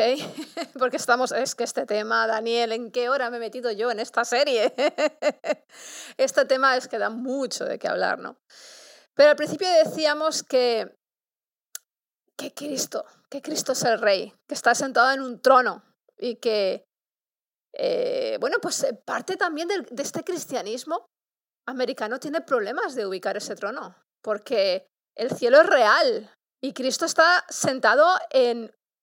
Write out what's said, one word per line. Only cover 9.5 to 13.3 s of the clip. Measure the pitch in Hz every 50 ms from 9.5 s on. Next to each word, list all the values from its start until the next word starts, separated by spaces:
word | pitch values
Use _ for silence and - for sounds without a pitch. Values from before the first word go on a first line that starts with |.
| - - 381 370 349 311 320
decíamos | - - 320 311 294 294 302 311 320 - - -
que, | - 277 254 247 240 233 214 190 - - _ _ _ _ _ _ _ _ _ _ _ _ _ _ _ - - _ _ _ _ _ _ _ _ _ _ _
que | - 269 269 -
Cristo, | - 285 294 269 254 - - 202 - - - _ _ _
que | -